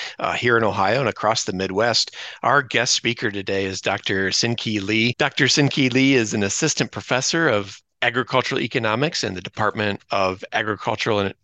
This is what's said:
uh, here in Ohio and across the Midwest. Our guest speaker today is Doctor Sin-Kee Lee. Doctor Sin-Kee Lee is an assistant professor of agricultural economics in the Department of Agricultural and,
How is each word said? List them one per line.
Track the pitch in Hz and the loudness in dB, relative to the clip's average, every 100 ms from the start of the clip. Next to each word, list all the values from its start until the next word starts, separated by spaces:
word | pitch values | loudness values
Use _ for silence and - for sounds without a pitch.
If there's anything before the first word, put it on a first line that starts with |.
| - - | -10 -6
uh, | - | -4
here | 90 113 117 | 0 2 4
in | |
Ohio | 110 101 98 123 | 2 2 2 2
and | 123 | 0
across | - 104 - | 0 0 0
the | - | -2
Midwest. | 92 95 95 117 110 - - - - | -2 -2 0 2 2 -2 -6 -16 -2
Our | 113 139 | 2 2
guest | 131 123 123 | 2 0 2
speaker | - 113 117 120 | 0 0 -2 -4
today | 101 95 98 98 | -4 -2 -2 -2
is | 95 | -2
Doctor | - 101 - 98 95 | -2 -2 -2 0 0
Sin-Kee | - 117 117 113 104 | 0 0 -2 -2 -4
Lee. | 95 110 117 - | 0 2 2 2
Doctor | 147 - 131 | -2 2 2
Sin-Kee | - 143 - 131 | 4 2 4 2
Lee | 123 135 135 | 4 4 4
is | 107 | 2
an | 113 | 0
assistant | 101 - 160 - 117 | 0 0 -2 0 -4
professor | - - 127 - 165 160 | -6 -2 -2 0 0 2
of | 107 98 - _ _ | 2 -2 -12 _ _
agricultural | 123 120 127 131 - 139 | -2 -2 0 0 0 -2
economics | 120 131 113 110 151 - | -2 -2 0 0 0 -2
in | 113 | -6
the | 92 | -6
Department | - - 104 110 104 101 - | -10 -2 -2 0 -2 -4 -4
of | 101 95 92 - | 0 0 -2 -6
Agricultural | 104 110 101 - 110 - 104 | -4 -4 -4 -4 -2 0 0
and, | 98 - | 0 -4